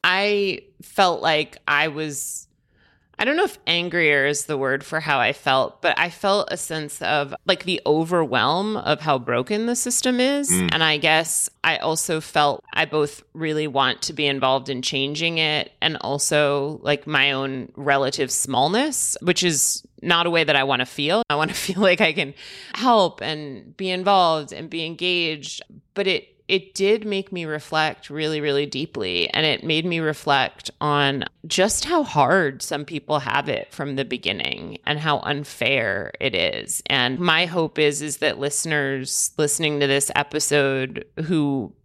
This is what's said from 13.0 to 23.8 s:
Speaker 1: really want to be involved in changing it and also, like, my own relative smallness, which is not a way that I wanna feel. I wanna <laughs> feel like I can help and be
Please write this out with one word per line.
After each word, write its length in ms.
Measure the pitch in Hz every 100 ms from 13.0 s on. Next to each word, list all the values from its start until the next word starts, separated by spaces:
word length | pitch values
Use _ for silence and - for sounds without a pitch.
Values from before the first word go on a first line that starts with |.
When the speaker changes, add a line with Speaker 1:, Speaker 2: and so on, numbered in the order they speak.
| 143 - _
Speaker 1:
really 320 | 160 160 151 151
want 340 | 131 131 123
to 100 | -
be 140 | 156 143
involved 420 | 139 131 135 131
in 120 | 127
changing 580 | 127 139 135 151 170 165
it 340 | 156 151 - _
and 140 | 160 156
also, 800 | 101 147 - 151 147 143 139 156
like, 240 | - 147 -
my 240 | 151 139
own 400 | 135 135 131 110
relative 560 | - 139 139 135 135 131
smallness, 880 | - - 123 143 208 302 262 - -
which 200 | 175 175
is 400 | 175 147 - - - -
not 240 | 170 170 170
a 40 |
way 140 | 170
that 100 | 156
I 80 | 143
wanna 240 | 135 127 127
feel. 380 | - 147 196 233
I 60 |
wanna 180 | 147 156
<laughs> 120 | - -
feel 120 | 185
like 200 | 196 175
I 120 | 190
can 200 | 160 139 - - - -
help 460 | - 254 226 180 -
and 540 | 110 151 147 120 -
be 140 | -